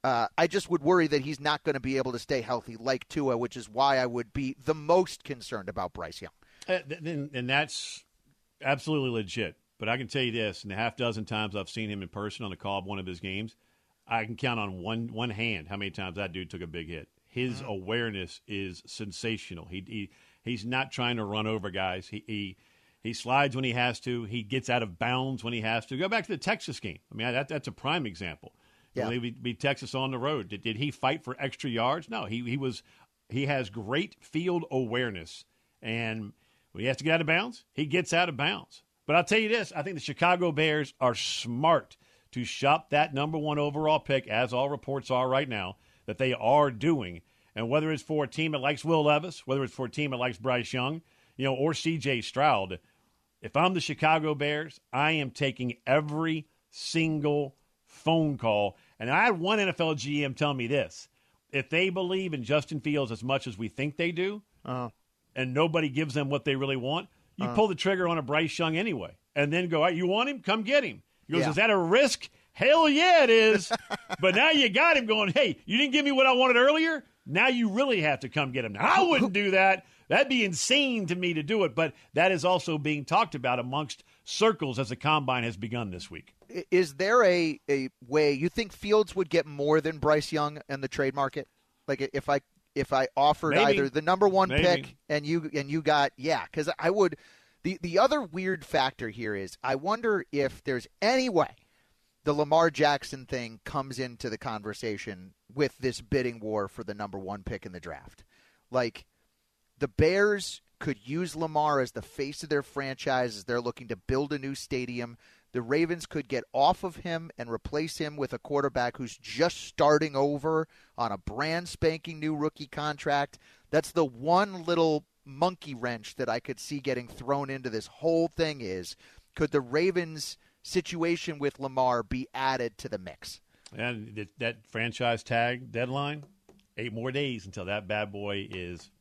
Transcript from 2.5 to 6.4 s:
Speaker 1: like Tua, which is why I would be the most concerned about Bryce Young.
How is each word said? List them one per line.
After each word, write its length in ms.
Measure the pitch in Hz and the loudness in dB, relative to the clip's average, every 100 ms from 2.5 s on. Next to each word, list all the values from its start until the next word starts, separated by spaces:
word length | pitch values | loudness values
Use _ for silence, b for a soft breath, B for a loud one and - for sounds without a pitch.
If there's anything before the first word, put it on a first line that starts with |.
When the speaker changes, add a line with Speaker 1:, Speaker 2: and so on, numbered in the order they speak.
| 120 113 110 | -6 -6 -8
Speaker 1:
like 320 | 123 131 - | -4 -4 -4
Tua, 280 | 156 135 120 | -2 0 0
which 200 | 120 123 | -2 -8
is 100 | 110 | -8
why 300 | 110 139 131 | 2 4 4
I 80 | 127 | 2
would 260 | 120 113 | -2 -4
be 240 | 143 135 139 | -4 -6 -6
the 120 | 147 156 | -4 -4
most 480 | 151 180 185 - | 4 4 4 -6
concerned 440 | - 127 107 113 95 | -12 -12 -8 -8 -6
about 260 | 92 92 | -6 -6
Bryce 280 | - 82 - | -6 -12 -10
Young. 100 | 82 _ | -16 _